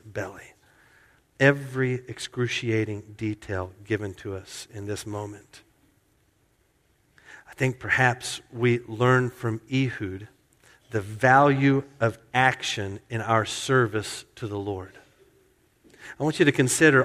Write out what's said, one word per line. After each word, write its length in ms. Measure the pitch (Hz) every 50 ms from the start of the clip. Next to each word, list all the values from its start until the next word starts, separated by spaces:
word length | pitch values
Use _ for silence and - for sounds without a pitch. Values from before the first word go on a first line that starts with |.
| -
belly. 480 | 113 98 101 98 92 95 - - - - _ _ _ _ _ _ _ _ _ _ _ _ _ _ _ _ -
Every 540 | 131 139 143 143 139 131 127 131 131 127 127 123 -
excruciating 1080 | - 117 - - - - 127 123 120 - - - 117 110 110 107 104 107 104 104 - 104
detail 560 | - 113 107 107 - - - 101 92 92 90 92 - 101
given 320 | - 110 101 104 101 92
to 220 | - - 107 98
us 320 | 95 98 - - - - - -
in 140 | 107 101
this 180 | 104 104 98 -
moment. 600 | 107 104 104 104 104 104 98 - _ - - _ _ _ _ _ _ _ _ _ _ _ _ _ _ _ _ _ _ _ _ _ _ _ _ _ _ _ _ _ _ _ _ _ - - - - -
I 40 | -
think 260 | - 135 131 123 -
perhaps 600 | - 104 - - 131 123 117 - - - - - - _ -
we 260 | 117 117 123 120 120 120
learn 440 | - 113 107 123 123 127 127 127 123
from 320 | 123 - - 117 110 113 - -
Ehud 600 | 131 131 135 127 - - 113 95 92 98 107 - _ _ _ _ _ _ _ _ _ _ _ - 113
the 80 | 110
value 800 | 95 101 110 110 - 131 131 135 143 147 139 135 135 139 139 139 139 - - -
of 220 | 117 117 107 - _ _ -
action 680 | 127 127 131 - - - - - - 101 98 98 107 - -
in 100 | 120 113
our 240 | 107 107 113 113 107
service 800 | - - - - - 135 131 123 110 98 107 101 - - - - _ _
to 100 | - -
the 120 | 107 104 101
Lord. 360 | 98 101 101 92 90 - - - - _ _ _ _ _ _ _ _ _ _ _ _ _ _ _ _ _ _ - - - - -
I 60 | 139
want 140 | 151 151 -
you 80 | 180
to 60 | 156 -
consider 520 | - 139 131 - - 165 156 139 131